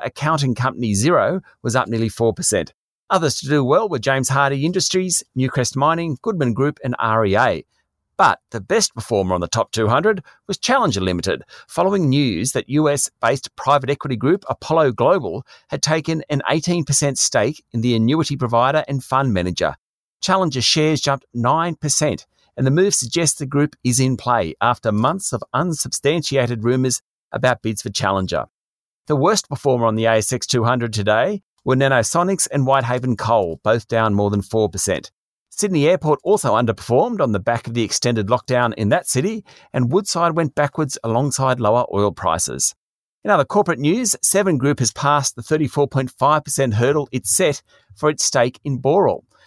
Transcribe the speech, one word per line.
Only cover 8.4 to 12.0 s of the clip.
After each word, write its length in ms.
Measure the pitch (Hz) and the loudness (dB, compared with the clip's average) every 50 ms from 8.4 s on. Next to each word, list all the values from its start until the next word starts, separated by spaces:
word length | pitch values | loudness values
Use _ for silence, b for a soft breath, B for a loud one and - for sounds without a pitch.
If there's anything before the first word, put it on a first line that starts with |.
| _ _ | _ _
the 100 | - 110 | -10 -10
best 340 | 95 - 190 226 196 - - | -4 -2 0 0 0 -2 -4
performer 400 | 110 - - 117 101 95 92 92 | -8 -6 -2 0 0 2 2 0
on 60 | 90 | 0
the 80 | 87 - | -2 -2
top 240 | - 117 104 - | -2 -2 -2 -2
two 160 | - 113 113 107 | -2 0 0 2
hundred 340 | 120 143 170 220 214 185 b b b b b | 2 2 2 0 -2 -2 b b b b b
was 120 | - 190 - | -10 -8 -6
Challenger 420 | - - 254 277 233 160 101 98 | -2 0 0 0 0 0 -2 -2
Limited, 440 | 92 92 90 87 - 95 80 65 - B B B B B | -2 -2 -2 -2 -2 -2 -4 -4 -6 B B B B B
following 400 | - 165 175 190 202 196 | -4 -2 0 0 0 2